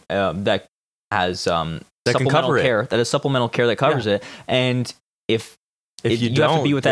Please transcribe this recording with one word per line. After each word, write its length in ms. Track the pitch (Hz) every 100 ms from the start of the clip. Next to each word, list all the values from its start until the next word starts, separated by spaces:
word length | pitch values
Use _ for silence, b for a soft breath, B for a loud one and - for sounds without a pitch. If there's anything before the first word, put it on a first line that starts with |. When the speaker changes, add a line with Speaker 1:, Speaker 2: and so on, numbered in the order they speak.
| -
Speaker 1:
um, 360 | 98 95 80 101
that 200 | 98 - _ _ _ _
has, 340 | 101 90 87 -
um, 360 | 85 80 80 - _ -
Speaker 2:
That 80 | 123
can 100 | 131
Speaker 1:
supplemental 160 | 151
Speaker 2:
cover 160 | - 131
it. 60 |
Speaker 1:
care, 240 | 131 110 120
that 80 | 110
has 100 | 117
supplemental 400 | 143 143 135 117
care 180 | - 120
that 80 | 104
covers 320 | 135 143 107
Speaker 2:
Yeah. 60 | 101
Speaker 1:
it. 80 | B B B
And 440 | 127 127 127 120 - _ _ -
if 280 | 110 - - _ _ _ -
Speaker 2:
If 100 | 117
Speaker 1:
it, 60 | 117
Speaker 2:
you 80 | 120
Speaker 1:
you 100 | 135
have 140 | 151 156
to 60 |
be 60 | 139
Speaker 2:
don't, 40 |
Speaker 1:
with 100 | 143
that 40 | 135